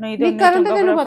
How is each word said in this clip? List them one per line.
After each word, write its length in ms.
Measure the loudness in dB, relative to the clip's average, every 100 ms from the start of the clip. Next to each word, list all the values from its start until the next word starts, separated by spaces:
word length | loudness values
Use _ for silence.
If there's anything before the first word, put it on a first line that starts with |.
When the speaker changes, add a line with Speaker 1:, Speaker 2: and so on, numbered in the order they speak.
Speaker 1:
ਨਹੀਂ 180 | -10 -4
ਤੇ 60 |
Speaker 2:
ਨਹੀਂ, 80 | -2
Speaker 1:
ਉਹਨੇ 60 | 2
Speaker 2:
ਕਰਨ 240 | 2 2
ਤੇ 60 | 0
Speaker 1:
ਚੰਗਾ 40 |
Speaker 2:
ਤੈਨੂੰ 200 | 0 0
Speaker 1:
ਭਲਾ 100 |
Speaker 2:
ਪਤਾ 0 | 0